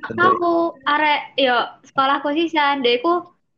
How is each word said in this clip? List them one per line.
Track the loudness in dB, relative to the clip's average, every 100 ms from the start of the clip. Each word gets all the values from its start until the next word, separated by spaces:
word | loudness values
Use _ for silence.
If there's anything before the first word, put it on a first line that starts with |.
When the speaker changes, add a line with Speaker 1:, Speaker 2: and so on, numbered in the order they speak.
Speaker 1:
contohnya? | -2 0 2
Speaker 2:
aku | 2 0 0 -2 -4
arek | -4 0 0 -2 -4 -2
yo | 0 0 -2 -8
sekolahku | -8 -2 0 0 -2
sisan, | -2 -2 0 0 2
dia | 0 0
iku | 0 -2 -4 _ _